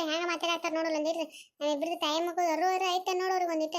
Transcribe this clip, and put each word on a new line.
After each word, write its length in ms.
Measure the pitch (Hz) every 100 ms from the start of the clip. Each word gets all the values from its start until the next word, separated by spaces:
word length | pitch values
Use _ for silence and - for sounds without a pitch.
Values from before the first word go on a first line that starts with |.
ಹ್ಯಾಂಗ 220 | 330 311 349
ಮಾತಾಡತ್ತಾರ 460 | 330 339 330 339
ನೋಡಲ್ಲ 240 | 320 330 311
ಅಂದಿರ್ರಿ. 300 | 302 339 311 - -
ನಮ್ 180 | - 294
ಇಬ್ರದ್ದು 320 | 294 330 339
ತಾಯಿ 200 | 320 302
ಮಗು 320 | 349 339 349
ಅರು 140 | 311 359
ಅರು 200 | 370 381
ಐತೆ 240 | 359 381
ನೋಡು 180 | 370 381
ಅವ್ರಿಗೆ 180 | 370 349
ಒಂದಿಟ್ಟ, 260 | 320 311